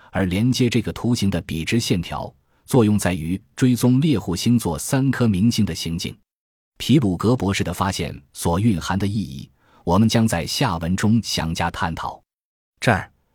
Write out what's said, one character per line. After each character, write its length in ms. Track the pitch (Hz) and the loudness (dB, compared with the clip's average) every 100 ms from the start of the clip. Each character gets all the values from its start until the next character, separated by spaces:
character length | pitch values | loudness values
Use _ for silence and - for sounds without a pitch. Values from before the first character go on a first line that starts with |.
| - | -8
而 140 | 92 92 | -2 0
连 260 | 90 123 | 2 2
接 160 | 120 123 | 2 2
这 140 | 117 | 0
个 100 | 107 | -2
图 220 | - 117 | -4 -2
形 160 | 120 98 | 0 0
的 100 | 90 | -2
笔 220 | - 80 | -4 -6
直 160 | 80 117 | -2 -2
线 200 | - 98 | 0 -2
条， 320 | 80 62 50 - _ _ - | -4 -8 -10 -16 _ _ 0
作 180 | 139 | 4
用 140 | 107 104 | 4 4
在 160 | 92 | 0
于 260 | 87 78 95 _ - | -2 -2 -4 _ 0
追 180 | 127 | 2
踪 260 | 120 123 127 | 4 4 4
猎 180 | 160 113 | 2 0
户 180 | - 87 | -2 -2
星 220 | 117 120 | 2 2
座 200 | 87 73 | 0 -4
三 320 | - 135 135 | -2 0 0
颗 160 | 120 120 | 2 2
明 240 | 92 117 | 2 2
星 140 | 117 | 2
的 100 | 98 | 0
行 240 | 85 82 85 | -2 -6 -6
径。 180 | - - _ _ _ _ _ - | -8 -12 _ _ _ _ _ -6
皮 220 | - 139 | 2 4
鲁 180 | 104 85 | 4 0
格 180 | 101 | 0
博 180 | 127 95 | 2 0
士 120 | 95 | -2
的 100 | 85 | -2
发 160 | 87 95 | -2 -2
现 240 | - - - - | -2 -6 -10 -16
所 280 | - - 85 | -6 -2 2
蕴 200 | 117 87 | 2 0
含 160 | - 95 | -2 -2
的 80 | |
意 80 | 101 | -2
义， 380 | 107 82 69 - _ _ _ | -4 -6 -10 -16 _ _ _
我 160 | - 90 | 0 4
们 100 | 113 | 4
将 200 | 120 113 | 4 2
在 180 | 87 80 | 0 -4
下 300 | - 131 85 | -2 -2 -2
文 160 | 85 | -2
中 260 | 95 107 117 | 0 2 2
详 300 | - - 82 | 0 -4 -4
加 180 | 85 85 | -4 -4
探 220 | - 90 | -4 -6
讨。 280 | 82 - - _ _ _ _ _ - | -6 -10 -12 _ _ _ _ _ -4
这 140 | - | 0
儿， 180 | 95 - _ _ | 0 -2 _ _